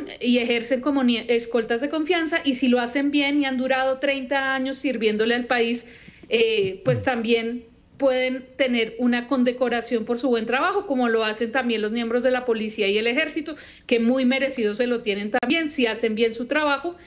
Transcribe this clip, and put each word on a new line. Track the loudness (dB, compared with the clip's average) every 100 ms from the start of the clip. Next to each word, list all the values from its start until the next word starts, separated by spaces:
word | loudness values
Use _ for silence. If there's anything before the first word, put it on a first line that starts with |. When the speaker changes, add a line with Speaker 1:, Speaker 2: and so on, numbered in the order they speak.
| -6 -4
Speaker 1:
y | 0 2
ejercen | 2 -2 0 -2
como | 0 2
nie-, | 2 2 0
escoltas | -2 0 -2 0 -2
de | -2
confianza, | -2 0 0 0 -2 0
y |
si | 0 2
lo | 2
hacen | 2 0 0
bien | 2 2 2
y | 0
han | 0
durado | 0 0 0 0
treinta | -2 -2 -2 -2 0 -2
años | -2 -4
sirviéndole | -4 0 0 2 0 0
al | 0
país, | 0 2 -2 -6 -20 -20 -20 -2
eh, | 2 2 2 0 -2 -2
pues | 0
Speaker 2:
Mm. |
Speaker 1:
también | 0 -2 0 0 0 -8 -12 -20 _ 0
pueden | 2 2 0 -4 -8 -2
tener | 0 2 0 0
una | 0 0 0
condecoración | 2 2 2 0 0 -2 -4 -2
por | -2
su | 2
buen | 0 0
trabajo, | 0 2 0 0
como | 0 2
lo | 2 0
hacen | -2 -2
también | -2 0 0
los | 0
miembros | -2 -2 0
de | 2
la | 0 0
policía | -2 -2 -2 0
y | 2
el | 0
ejército, | 0 -2 -4 -8 -12 -16 -20 0
que | 2
muy | 4 4
merecido | 2 2 0 0 -2
se | 0 -2
lo | 0
tienen | -2 -4 -2
también | -2 0 0 0
si | 0 0
hacen | 0 -2 2
bien | 0
su | 0 -2
trabajo | 0 0 0 -4 -10